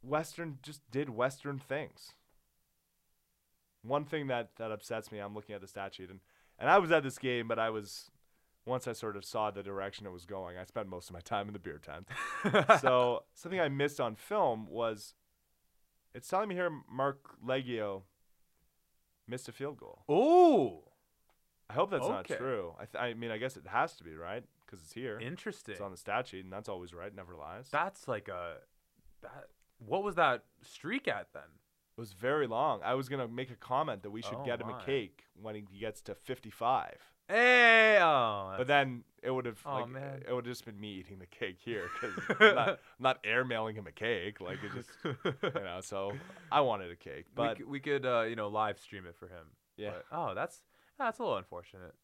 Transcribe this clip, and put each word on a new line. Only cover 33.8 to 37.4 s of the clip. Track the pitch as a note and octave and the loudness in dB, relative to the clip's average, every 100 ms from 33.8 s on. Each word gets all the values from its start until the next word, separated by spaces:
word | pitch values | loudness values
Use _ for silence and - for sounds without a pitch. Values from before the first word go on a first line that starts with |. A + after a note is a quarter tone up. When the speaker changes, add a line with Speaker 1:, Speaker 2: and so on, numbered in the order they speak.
| D#3 G#2+ | 0 -4
Speaker 1:
that | G2+ | -8
we | G#2+ | -10
should | G#2 A2+ | -8 -6
Speaker 2:
Oh, | C#3 | -4
Speaker 1:
get | A#2+ | -4
him | A2 | -4
Speaker 2:
my. | B2 | -8
Speaker 1:
a | G2+ | -2
cake | C3+ G2 - _ - | -2 -2 -12 _ -16
when | A2 G#2+ | -12 -10
he | |
gets | G2+ G2 A2 G#2+ | -12 -8 -8 -8
to | - G2+ | -12 -12
fifty-five. | - C3 A2 - A#2 B2+ - - - _ _ | -8 -10 -10 -4 2 2 0 -10 -20 _ _
Speaker 2:
Hey, | G3+ | 4